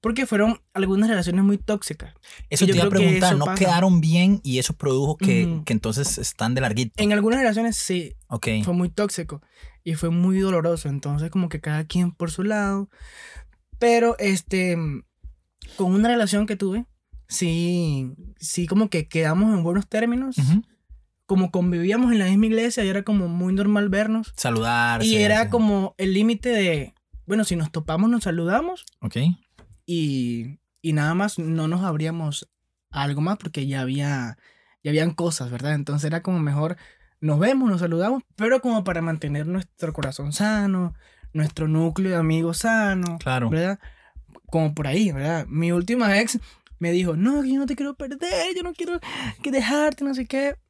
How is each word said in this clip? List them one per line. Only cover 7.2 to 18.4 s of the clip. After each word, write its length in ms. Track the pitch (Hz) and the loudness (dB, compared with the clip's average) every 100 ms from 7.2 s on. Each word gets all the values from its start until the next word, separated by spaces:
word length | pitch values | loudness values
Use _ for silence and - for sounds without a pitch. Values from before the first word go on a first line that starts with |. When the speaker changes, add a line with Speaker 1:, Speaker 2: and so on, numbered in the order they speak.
| 214 247 | 2 2
Speaker 1:
relaciones 360 | 254 214 233 214 | 2 0 -2 -2
sí. 360 | - 185 160 - _ | -2 -4 -6 -14 _
Speaker 2:
Ok. 200 | 117 - 110 107 | -4 -2 -2 0
Speaker 1:
Fue 80 | |
muy 160 | 175 180 | 0 -2
tóxico 520 | - 208 - 165 147 _ _ - - - | -2 -4 -4 -8 -12 _ _ -20 -14 -6
y 100 | 156 | -4
fue 140 | 170 | 0
muy 300 | 170 180 190 | 2 2 2
doloroso, 500 | 190 175 165 165 147 | 2 2 0 -2 -4
entonces 420 | 139 143 147 160 | -6 -4 -4 -2
como 160 | 190 175 | -2 -2
que 120 | 160 | -4
cada 240 | 151 151 156 | -4 -4 -2
quien 260 | 180 180 | 0 0
por 180 | 175 170 | -2 -6
su 140 | 156 | -2
lado. 460 | 196 214 202 196 196 _ - - - - - _ _ - | -2 0 0 -2 -6 _ -20 -20 -20 -18 -20 _ _ 0
Pero, 360 | 240 233 233 233 | 4 6 4 2
este, 560 | 202 190 - 190 185 170 160 139 - _ - - _ _ - - | 0 0 0 -2 0 0 -2 -6 -12 _ -20 -20 _ _ -20 -2
con 180 | 185 | 2
una 140 | 190 226 | 4 4
relación 360 | 240 208 202 208 | 2 2 0 0
que 100 | 202 | -2
tuve, 300 | 196 196 240 _ _ - - | -2 -4 -6 _ _ -20 -10
sí, 880 | - 175 165 175 175 165 139 131 143 175 | -2 0 0 0 0 0 -2 -4 -10 -18
sí 300 | - | -12